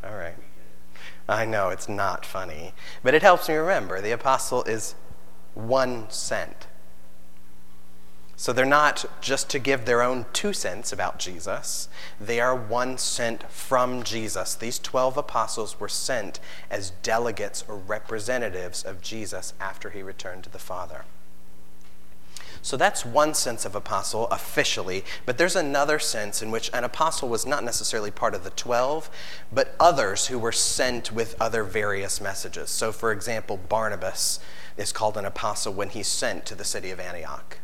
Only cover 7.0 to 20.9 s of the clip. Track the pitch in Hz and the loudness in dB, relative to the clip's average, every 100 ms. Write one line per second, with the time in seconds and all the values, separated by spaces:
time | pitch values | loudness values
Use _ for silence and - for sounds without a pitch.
7 | - - - - - - - - - - | -4 -4 -4 -4 -4 -4 -4 -4 -4 -4
8 | - - - - - 123 131 147 147 - | -4 -4 -4 -4 0 2 6 8 6 4
9 | - - - 135 - 143 123 135 120 120 | -2 -4 -2 0 0 0 2 2 4 4
10 | 123 127 113 - 202 196 101 92 - 95 | 4 2 0 0 0 0 -2 -2 -4 -2
11 | 95 - 90 87 98 117 - - - - | -2 -2 -4 -4 -4 -4 -2 -4 -4 -4
12 | - - 104 117 123 127 110 117 127 127 | -6 -4 -2 2 4 2 0 0 0 0
13 | - - 117 117 - - - 127 123 127 | -2 0 0 0 -4 -4 2 4 4 0
14 | 117 113 107 98 92 - 113 123 - 131 | -2 -2 -2 -2 -2 -2 -2 -2 0 2
15 | 131 135 143 120 110 - 104 - 101 - | 2 0 0 0 0 0 -4 -4 -2 -2
16 | - 127 98 - - - - 101 95 92 | 0 -2 -2 -4 -4 -6 -4 -2 -2 -2
17 | 117 113 120 104 101 - - 104 92 107 | 2 2 2 0 -2 -2 -4 -4 -2 -2
18 | - 113 104 127 113 90 90 - - 92 | -2 -2 0 0 0 -2 -2 -4 -4 -4
19 | - 113 104 95 - - 95 95 104 101 | -4 -4 -4 -4 -4 -4 -4 -4 -4 -4
20 | 95 95 95 92 92 92 - 90 87 | -4 -4 -4 -4 -4 -4 -4 -4 -4